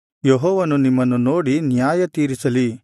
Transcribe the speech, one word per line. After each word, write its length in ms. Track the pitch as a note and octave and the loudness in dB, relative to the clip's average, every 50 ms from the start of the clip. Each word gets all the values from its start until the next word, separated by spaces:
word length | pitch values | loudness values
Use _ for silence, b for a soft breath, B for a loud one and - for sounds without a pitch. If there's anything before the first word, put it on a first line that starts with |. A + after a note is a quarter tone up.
| _ _ _ _ - | _ _ _ _ 2
"ಯೆಹೋವನು 520 | C3+ C3 B2 D3 F#3 G3 F#3+ F3 D#3 D3 | 2 2 2 2 0 0 0 0 0 0
ನಿಮ್ಮನ್ನು 400 | C#3 C3+ C3 B2+ B2+ B2+ B2+ B2 | 2 2 2 2 2 0 0 0
ನೋಡಿ 440 | B2 A#2+ B2+ D#3 F3+ D#3+ B2+ C3+ D#3+ | 0 0 0 0 0 0 0 -2 0
ನ್ಯಾಯ 460 | D#3+ C3+ B2 B2 B2+ D3 E3 F3+ F3+ | 0 0 0 0 0 0 0 0 -2
ತೀರಿಸಲಿ, 720 | E3 - D#3 D3 C3+ C3 - - C3 A#2+ B2+ B2+ A#2 A2+ - | -2 -2 -4 -2 -2 -4 -4 -4 -2 0 0 0 -2 -4 -10